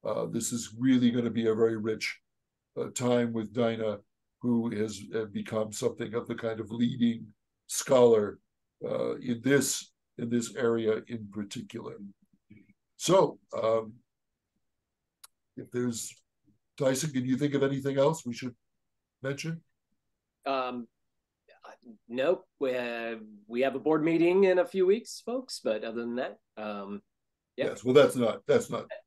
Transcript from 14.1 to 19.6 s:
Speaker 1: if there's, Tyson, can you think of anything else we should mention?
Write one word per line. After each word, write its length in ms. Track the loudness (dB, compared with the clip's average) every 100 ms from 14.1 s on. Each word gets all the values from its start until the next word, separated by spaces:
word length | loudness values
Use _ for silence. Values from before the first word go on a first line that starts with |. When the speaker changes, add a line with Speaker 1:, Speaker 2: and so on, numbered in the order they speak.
| _ _ _ _ _ _ _ _ _ _ _ -20 _ _ -18
Speaker 1:
if 140 | -8
there's, 440 | -4 -2 -4 -10 -16 _ _ _ _ _ -2
Tyson, 340 | 0 2 -2
can 140 | -2 0
you 100 | 0
think 180 | 2
of 80 | 2
anything 360 | 2 0 -2 4
else 260 | 2 2
we 80 | -8
should 220 | -8 -10 -12 _ _ _ _ _ _
mention? 380 | -8 -8 -8 -10